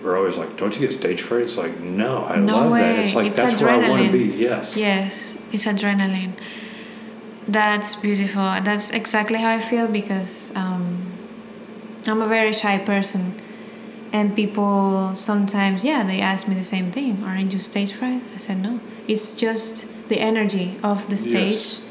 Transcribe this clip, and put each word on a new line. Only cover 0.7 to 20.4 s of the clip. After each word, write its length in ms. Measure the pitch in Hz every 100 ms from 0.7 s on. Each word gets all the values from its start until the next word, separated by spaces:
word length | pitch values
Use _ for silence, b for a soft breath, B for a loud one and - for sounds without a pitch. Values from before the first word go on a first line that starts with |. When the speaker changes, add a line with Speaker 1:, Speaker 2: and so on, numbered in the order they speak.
| -
Speaker 1:
you 60 |
get 120 | 143
stage 280 | - - 90
fright?" 200 | - 120
It's 140 | 117 107
like, 220 | 82 85
"No, 460 | 85 92 117 127 -
I 120 | 87
Speaker 2:
No 160 | 202 220
Speaker 1:
love 160 | 233
that." 260 | 233 233 226
It's 140 | 208
Speaker 2:
way. 100 | 208
Speaker 1:
like, 80 | 208
Speaker 2:
It's 100 | 208
Speaker 1:
that's 200 | 247 220
where 100 | 135
I 60 | 123
wanna 260 | 104 104
Speaker 2:
adrenaline. 80 | 113
Speaker 1:
be. 80 | 127 110 98
Yes. 400 | 117 107 - 208
Speaker 2:
Yes, 560 | 208 196 196 - - - -
it's 140 | 208 220
adrenaline. 680 | 196 202 196 196 190 185 185 B B B B B B B B - - -
That's 480 | 208 214 208 208 -
beautiful. 480 | 208 202 196 196 190 190
That's 280 | 196 208 -
exactly 480 | 226 208 220 214 220
how 100 | 226
I 100 | 226
feel 280 | 220 240 226
because, 640 | 208 202 190 185 - - 196
um, 420 | 185 180 175 175 180 - - - - - - - - - -
I'm 140 | 220
a 60 | 220
very 260 | 220 220
shy 240 | 214 208 196
person. 560 | 196 202 196 190 180 - B B B B B B -
And 220 | 214 208 202
people 760 | 208 208 202 202 196 190 190
sometimes, 720 | 190 - 208 202 208 196 190 240
yeah, 180 | 294
they 160 | 196 190
ask 280 | 196 190 -
me 80 | 190
the 80 |
same 280 | 185 190 180
thing, 320 | 262 277 196 196
"Aren't 280 | 190 190
you 60 | 190
stage 340 | 185 202 202
fright?" 280 | - 254 254 240
I 40 | 202
said, 240 | - 190
"No. 180 | 196 240 B B -
It's 260 | 214 - -
just 500 | 226 226 - - - - -
the 100 | 214
energy 580 | 220 220